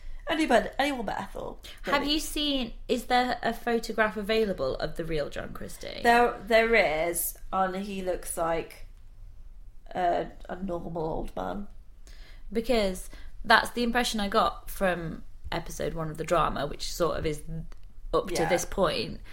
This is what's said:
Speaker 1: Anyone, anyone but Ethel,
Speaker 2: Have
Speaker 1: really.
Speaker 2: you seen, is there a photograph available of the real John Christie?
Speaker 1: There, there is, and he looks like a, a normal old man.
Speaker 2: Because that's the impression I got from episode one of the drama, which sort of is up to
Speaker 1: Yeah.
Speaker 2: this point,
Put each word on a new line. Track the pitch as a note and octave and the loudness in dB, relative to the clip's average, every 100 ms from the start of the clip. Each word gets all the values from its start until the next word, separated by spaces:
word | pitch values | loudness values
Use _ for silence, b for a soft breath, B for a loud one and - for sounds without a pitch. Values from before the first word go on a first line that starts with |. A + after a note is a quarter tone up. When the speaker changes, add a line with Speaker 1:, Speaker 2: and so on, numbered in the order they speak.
| b b - | b b -2
Speaker 1:
Anyone, | D#4 D4+ A3+ F#3+ - | 0 6 6 4 2
anyone | C#4+ B3+ G#3 | 0 0 -2
but | - | -4
Ethel, | G3 - - - B B | -6 -8 -10 -10 B B
Speaker 2:
Have | - C#4 | 0 2
Speaker 1:
really. | C#4+ | 2
Speaker 2:
you | D4+ | 0
seen, | D4+ D#4 D4 C4+ A3+ - - | 0 -2 0 0 -2 -6 -2
is | B3 | -2
there | - B3 B3+ - | 4 4 4 0
a | - | -2
photograph | G#3+ A#3+ A#3 - G#3+ G#3+ G#3+ | -2 0 0 0 2 2 0
available | G3 A3 G#3 F#3 C3 - | 2 2 2 2 -2 0
of | D#3+ - | -2 -2
the | E3 | -2
real | D#3 C#3+ | -2 -2
John | - - | -4 -8
Christie? | - - - - - | -8 -10 -10 -10 2
Speaker 1:
There, | A#3+ A#3+ A#3 - G3 | 6 8 6 2 4
there | A3+ A3+ A3+ D#3+ D#3 E3+ | 6 8 6 6 4 2
is, | E3+ - - - | 0 -2 -6 -4
and | F#3+ F#3 F#3 | 0 0 0
he | G3+ F#3+ | -4 -4
looks | F#3 F3 - F3+ | -2 -2 -4 -2
like | E3 E3 D3 - - - - - - - - - - - - | 0 0 -2 -10 -14 -14 -18 -16 -16 -14 -14 -14 -14 -14 -8
a, | F#3 F3 E3 E3 - - | 0 2 2 -2 -8 -10
a | F3+ | -8
normal | F#3+ F3 F3 E3 | -4 -4 -4 -4
old | D#3+ - - F3+ | -4 -4 -4 -4
man. | F#3 G3 G#3 - - - b b b b - | -4 -4 -8 -10 -16 -16 b b b b -6
Speaker 2:
Because | A3 A3+ A#3 G3 F#3 - B B - | -2 2 4 2 0 -8 B B -2
that's | - A3+ - | 6 6 6
the | A#3+ | 0
impression | A#3 A#3+ B3 G#3+ | 2 2 2 0
I | G3+ | 2
got | A3 F3+ - - | 4 4 0 -6
from | - F#3+ F3 E3 - - - - | 0 2 2 -2 -6 -8 -10 -4
episode | E3 E3 - C#3+ | -4 -4 -4 -4
one | E3 D#3 | -2 -4
of | D#3 | -4
the | |
drama, | D3+ E3+ D3 G#2 D3+ | 2 4 4 2 -2
which | - - | -4 -4
sort | - D#3+ - | 0 2 2
of | |
is | D#3+ D3+ D#3+ D#3+ E3 - - - - | -2 -2 -4 -6 -6 -8 -10 -10 0
up | D#3+ F#3 | 0 2
to | |
Speaker 1:
Yeah. | D#3+ D#3+ | 0 2
Speaker 2:
this | F3 - | 2 0
point, | - E3+ - - - B | 2 2 2 -4 -6 B